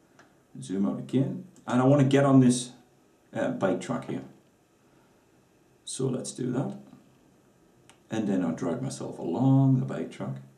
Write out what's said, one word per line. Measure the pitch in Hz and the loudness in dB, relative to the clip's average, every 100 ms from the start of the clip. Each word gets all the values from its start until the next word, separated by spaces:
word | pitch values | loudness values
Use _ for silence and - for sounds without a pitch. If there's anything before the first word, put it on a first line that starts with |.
| _ _ _ _ _ 139 | _ _ _ _ _ -18
zoom | - 95 - | -8 -2 -2
out | - | -4
again, | - 127 - - - - - | -4 -2 -2 -4 -12 -14 -2
and | 123 | 2
I | |
want | 131 143 | 4 6
to | 135 | 6
get | 139 | 4
on | 139 131 | 6 6
this, | 123 - - - _ _ _ _ _ | 6 4 -4 -16 _ _ _ _ _
uh, | 113 - | -6 -4
bike | - 95 90 | -2 -2 -2
track | - 123 - | -4 -8 -6
here. | - - - _ _ _ _ _ _ _ _ _ _ _ _ _ _ | -10 -10 -20 _ _ _ _ _ _ _ _ _ _ _ _ _ _
So | - - 131 | -14 -6 -4
let's | - - | -4 -8
do | - 127 | -8 -4
that. | 123 196 - - - _ _ _ _ _ _ _ _ _ _ _ | -4 -6 -10 -18 -20 _ _ _ _ _ _ _ _ _ _ _
And | 110 104 | -4 -2
then | 92 | 0
I'll | 82 80 | -2 -4
drag | 85 80 | -4 -4
myself | 135 - - - | -6 -8 -12 -10
along | - 110 135 135 135 131 | -6 0 4 6 6 2
the | 135 | 0
bike | 80 82 | -6 -10
track. | - 135 - - | -10 -10 -10 -16